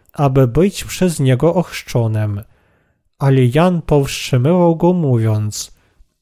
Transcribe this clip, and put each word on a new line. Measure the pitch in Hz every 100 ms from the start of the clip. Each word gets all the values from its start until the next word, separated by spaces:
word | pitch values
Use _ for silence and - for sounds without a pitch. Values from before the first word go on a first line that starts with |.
| _
aby | - 139 135 127
być | 127 196 -
przez | - - 180 151
niego | 131 127 156
ochrzczonym. | 175 - - - 123 113 110 104 101 - _ _ _ _ _ _ _
Ale | 139 131 123
Jan | 147 180 175
powstrzymywał | - 147 135 - - 127 135 180 170 165
go, | 170
mówiąc: | 180 147 117 113 107 107 - - - _ _ _ _